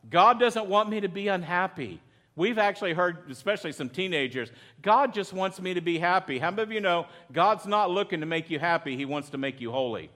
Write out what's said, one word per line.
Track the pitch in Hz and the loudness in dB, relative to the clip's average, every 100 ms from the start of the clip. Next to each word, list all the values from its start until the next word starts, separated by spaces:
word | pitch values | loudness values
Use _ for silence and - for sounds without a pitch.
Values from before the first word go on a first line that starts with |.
| 113 | 2
God | 165 208 240 | 6 8 8
doesn't | 240 226 208 | 4 2 2
want | 202 214 | 2 2
me | 214 | -2
to | 196 | -4
be | 185 202 | -4 -2
unhappy. | 190 160 175 185 185 117 82 _ _ _ | -2 0 0 0 -4 -10 -10 _ _ _
We've | - 190 226 | -2 0 2
actually | 208 196 196 | 2 2 -2
heard, | 165 180 170 - | 0 0 0 -14
especially | 127 196 202 165 | -8 -4 -2 -4
some | 139 131 | -8 -8
teenagers, | 127 185 160 131 135 113 - - - | -6 -2 -2 -2 -4 -8 -12 -20 -8
"God | 185 226 269 | 4 4 4
just | 208 190 | -2 -6
wants | 185 190 180 | -4 -4 -4
me | 185 | -4
to | 180 | -4
be | 170 165 | -2 0
happy." | 175 185 - 131 | 2 2 0 -4
How | 160 | -2
many | 202 | -2
of | 220 | -4
you | 220 | -2
know | 196 170 160 - - | 0 0 -2 -14 -8
God's | 143 190 214 196 | 2 2 2 0
not | 208 196 | 0 2
looking | 180 196 175 | 0 -2 -4
to | 156 | -4
make | 165 165 | -4 -4
you | 151 | -2
happy, | 165 170 151 131 | 0 0 0 -6
He | |
wants | 139 147 139 | -4 -6 -6
to | 139 | -6
make | 139 135 | -6 -6
you | 117 | -6
holy? | 127 127 107 80 | -2 -2 -4 -10